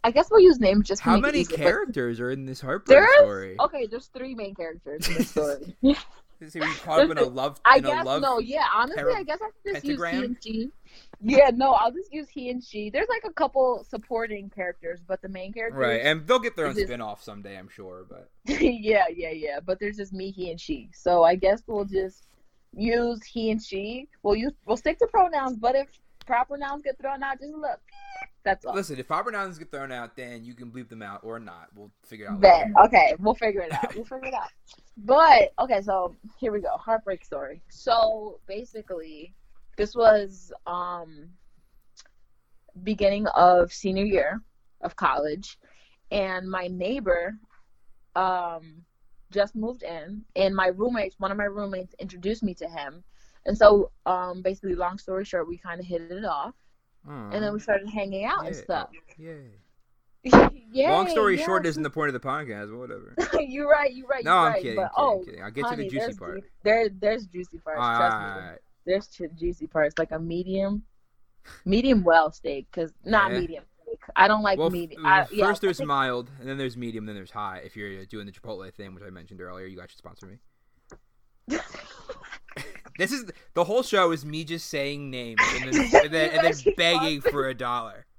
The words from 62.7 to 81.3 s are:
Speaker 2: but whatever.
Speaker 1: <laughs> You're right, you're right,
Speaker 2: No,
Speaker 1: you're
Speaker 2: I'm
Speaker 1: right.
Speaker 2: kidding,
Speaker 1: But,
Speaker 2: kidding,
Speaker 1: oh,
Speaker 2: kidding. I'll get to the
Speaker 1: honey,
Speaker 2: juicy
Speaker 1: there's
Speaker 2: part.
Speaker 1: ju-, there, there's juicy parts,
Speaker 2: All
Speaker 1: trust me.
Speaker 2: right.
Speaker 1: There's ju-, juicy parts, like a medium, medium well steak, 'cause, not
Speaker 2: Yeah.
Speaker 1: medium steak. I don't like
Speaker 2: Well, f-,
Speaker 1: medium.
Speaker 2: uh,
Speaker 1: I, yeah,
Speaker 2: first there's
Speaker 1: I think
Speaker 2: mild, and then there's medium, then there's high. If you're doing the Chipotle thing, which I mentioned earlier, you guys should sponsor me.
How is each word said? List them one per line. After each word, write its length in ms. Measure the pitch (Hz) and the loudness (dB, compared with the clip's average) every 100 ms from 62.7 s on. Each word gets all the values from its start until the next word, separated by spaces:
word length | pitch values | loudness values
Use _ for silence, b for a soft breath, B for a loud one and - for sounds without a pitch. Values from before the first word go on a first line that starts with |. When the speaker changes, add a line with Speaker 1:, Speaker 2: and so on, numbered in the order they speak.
Speaker 2:
but 80 | 113 | -14
whatever. 360 | 123 101 - - | -14 -16 -10 -6
Speaker 1:
<laughs> 240 | - - 277 | -2 -2 -2
You're 220 | 269 285 | -6 2
right, 240 | 294 285 | 2 2
you're 120 | 254 254 | -6 -6
right, 160 | 269 | -4
Speaker 2:
No, 60 | 165 | 2
Speaker 1:
you're 80 | 180 165 | 4 4
Speaker 2:
I'm 60 | |
Speaker 1:
right. 100 | 208 | 0
Speaker 2:
kidding, 140 | 131 110 | -2 -4
Speaker 1:
But, 160 | - | -2
Speaker 2:
kidding, 160 | - 277 | 0 2
Speaker 1:
oh, 120 | 196 | 0
Speaker 2:
kidding. 180 | 180 82 | -4 -14
I'll 80 | 98 | -12
get 100 | 117 | -6
to 60 | 240 | -6
the 80 | 240 | -6
Speaker 1:
honey, 80 | 202 | -6
Speaker 2:
juicy 80 | - | -6
Speaker 1:
there's 180 | 226 190 | -6 -8
Speaker 2:
part. 240 | - 196 | -12 -12
Speaker 1:
ju-, 80 | - - | -16 -6
there, 260 | 208 226 220 | 2 2 2
there's 380 | 190 208 226 196 | -2 -2 -2 -8
juicy 320 | 180 180 - | -14 -14 -14
parts, 220 | - 156 | -8 -2
Speaker 2:
All 160 | 120 117 | 0 2
Speaker 1:
trust 200 | 117 107 | 2 0
me. 80 | 101 98 | -4 -10
Speaker 2:
right. 160 | 92 82 _ _ - | -14 -18 _ _ -2
Speaker 1:
There's 200 | 190 - | -2 -4
ju-, 200 | - 165 165 | -12 -12 -6
juicy 300 | - - 302 | -6 -6 -6
parts, 320 | 160 151 - | 0 0 0
like 140 | 160 | -4
a 60 | 160 | -4
medium, 640 | 165 170 180 190 196 208 - _ _ _ - _ B B - | -6 -6 -4 -2 -2 -4 -10 _ _ _ -20 _ B B 0
medium 360 | 202 262 226 | 2 6 4
well 280 | 175 165 156 | 8 6 4
steak, 340 | - 160 139 - | -4 -8 -8 -8
'cause, 180 | - 165 - | -8 -8 -8
not 260 | - 214 196 | 0 2 2
Speaker 2:
Yeah. 60 | - | -2
Speaker 1:
medium 240 | 170 160 - _ | -6 -10 -18 _
steak. 180 | - - - - | -14 -14 -6 4
I 100 | 196 | 4
don't 160 | 214 | 4
like 160 | 208 190 | 0 0
Speaker 2:
Well, 100 | 170 | 0
f-, 40 | |
Speaker 1:
medium. 320 | 180 165 151 | -2 -8 -4
Speaker 2:
uh, 40 | 170 | 4
Speaker 1:
I, 180 | 190 175 | 4 4
yeah, 140 | 208 196 | 2 2
Speaker 2:
first 140 | 196 | 2
there's 160 | 196 175 | -2 -2
Speaker 1:
I 40 | |
think 60 | 156 | -2
Speaker 2:
mild, 420 | 139 131 123 123 139 | 0 0 -2 -8 -16
and 80 | 127 | -12
then 80 | 135 | -6
there's 200 | 131 120 | -6 -6
medium, 260 | 117 110 | -10 -8
then 100 | 107 | -12
there's 160 | 104 92 | -14 -14
high. 280 | 110 101 92 | -10 -10 -10
If 140 | 95 110 | -16 -14
you're 300 | 101 95 92 | -14 -14 -14
doing 180 | 107 | -14
the 80 | 101 | -16
Chipotle 400 | 98 113 101 95 | -18 -14 -14 -14
thing, 220 | - 98 | -18 -20
which 100 | 92 | -18
I 60 | 101 | -20
mentioned 320 | 92 85 95 | -20 -20 -18
earlier, 240 | 90 90 95 | -16 -14 -16
you 100 | 90 | -18
guys 140 | 87 | -20
should 80 | - | -20
sponsor 260 | - - 95 | -20 -20 -20
me. 120 | 101 _ _ _ _ _ - _ _ _ | -20 _ _ _ _ _ -20 _ _ _